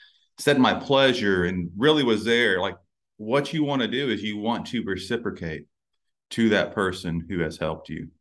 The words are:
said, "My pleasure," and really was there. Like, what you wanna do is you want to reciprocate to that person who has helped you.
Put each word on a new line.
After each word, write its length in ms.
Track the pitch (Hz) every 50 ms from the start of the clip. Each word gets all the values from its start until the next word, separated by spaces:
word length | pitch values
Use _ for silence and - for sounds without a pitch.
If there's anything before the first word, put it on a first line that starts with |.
| - _ _ _ _ _ _ -
said, 220 | - 147 143 131
"My 140 | 127 110 92
pleasure," 720 | - - - 135 135 135 131 123 117 107 101 95 90 87
and 260 | 87 92 90 87 87 85
really 280 | 98 123 151 156 151 135
was 200 | 120 110 101 95
there. 360 | 113 117 120 120 107 92 90
Like, 160 | 92 98 92 - _ _ _ _ _ _ _
what 360 | _ 107 107 127 143 143 - 165
you 120 | 160 147
wanna 240 | 143 139 131 117 104
do 220 | 110 131 143 127
is 120 | 107 101 101
you 140 | 107 104
want 320 | 104 104 113 117 - - -
to 160 | 123 117 -
reciprocate 840 | 95 95 87 - - 120 113 - 101 90 - 90 82 78 73 - - _ _ _ _ _ _ _ _ _ _ _ _
to 200 | - 113 113 110
that 220 | 104 98 87 - -
person 540 | 107 98 92 92 - - 87 82 82 82 82
who 120 | 95 87
has 160 | 80 78 -
helped 320 | - 80 78 80 - - -
you. 220 | 78 78 85 85 - _